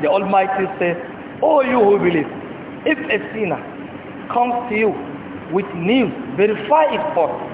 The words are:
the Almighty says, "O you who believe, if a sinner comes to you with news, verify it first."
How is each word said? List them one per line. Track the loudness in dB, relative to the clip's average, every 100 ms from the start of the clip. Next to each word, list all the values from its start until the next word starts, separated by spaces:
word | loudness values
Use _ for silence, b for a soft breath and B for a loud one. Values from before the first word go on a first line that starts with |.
the | 4
Almighty | 2 4 4 4 0 -2 0
says, | -2 -2 -6 -12 -14 0
"O | 4 4
you | 4 4
who | 6 6
believe, | 4 2 -2 -8 -12 -12 -14 -6 -2
if | -2
a | -2 -4 -4
sinner | -4 -2 -2 -6 -12 -14 -14 -14 -14 -4
comes | 0 0 0 -2
to | 0
you | 2 0 -8 -12 -12 -12 -2
with | -2 -2
news, | -4 2 4 2 -2 -8 2
verify | 2 2 2 4 4
it | 2 -2 0
first." | 0 -2 -8